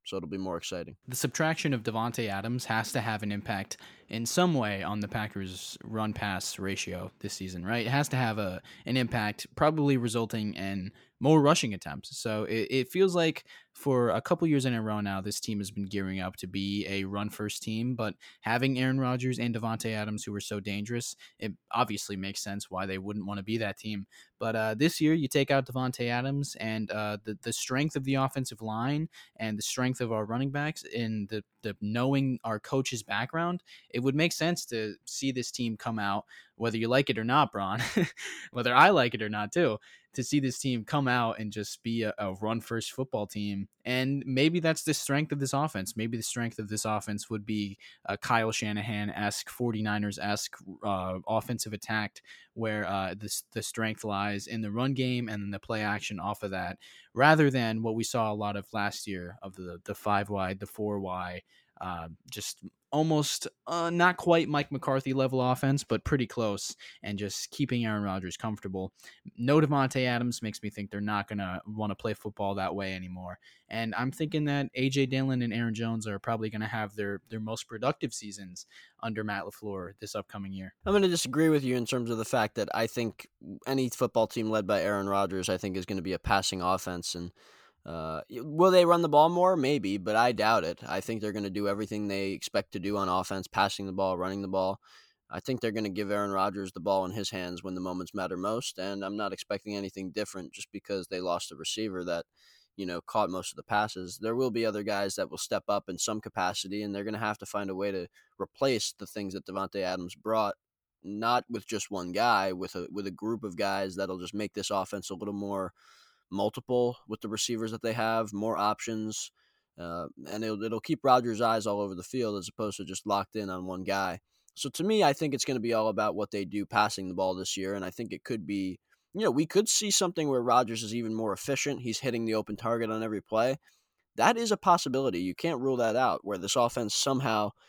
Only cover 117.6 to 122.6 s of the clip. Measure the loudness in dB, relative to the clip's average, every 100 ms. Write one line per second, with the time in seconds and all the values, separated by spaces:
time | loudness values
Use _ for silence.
117.6 | -2 -2 -2 0 2 2 0 -2 0 2
118.6 | 2 0 -2 -4 -4 -6 -10 _ _ _
119.6 | _ -12 -8 -8 -8 -10 -8 -4 -2 -2
120.6 | -2 -4 -2 2 8 8 6 2 4 4
121.6 | 2 0 0 -4 -6 -2 -2 -2 -6 -4